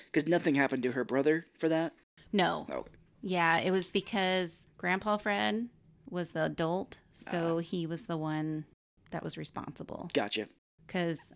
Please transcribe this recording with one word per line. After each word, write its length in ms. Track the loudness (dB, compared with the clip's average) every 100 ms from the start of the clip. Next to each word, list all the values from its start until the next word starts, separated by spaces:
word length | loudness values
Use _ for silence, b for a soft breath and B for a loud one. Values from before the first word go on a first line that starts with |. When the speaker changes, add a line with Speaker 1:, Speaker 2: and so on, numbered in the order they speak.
| B
Speaker 1:
'Cause 140 | 0 4
nothing 300 | 4 4 4
happened 260 | 4 2
to 100 | 0
her 120 | 0
brother 420 | 0 2 4 2 0 _
for 100 | 2
that? 260 | 2 0 -6 _ _ b
Speaker 2:
No. 340 | 2 2 2 -4
Speaker 1:
Oh. 160 | -6 -8 -16 -20 _
Speaker 2:
Yeah, 360 | -4 2 4 4
it 120 | 4
was 200 | 2 2
because 760 | -2 0 0 2 2 0 -4 -8 -6
Grandpa 400 | -2 0 0 0
Fred 500 | 0 0 2 0 -4 -10 -20 -20 -8
was 240 | -4 -4
the 120 | 0 0
adult, 520 | 2 0 0 -4 -12 _
so 460 | -14 -6 -2 0 0
Speaker 1:
Ah. 20 |
Speaker 2:
he 260 | -2 -4 -4
was 200 | -4 -4
the 100 | -4
one 500 | -2 -2 -2 -4 -8 _ _ _ -10
that 120 | -8
was 120 | -8 -8
responsible. 720 | -10 -10 -10 -12 -10 -10 -4
Speaker 1:
Gotcha. 360 | -4 -2 -4 -8 -12 _ _ -10
Speaker 2:
'Cause, 320 | -4 -2 -4 -8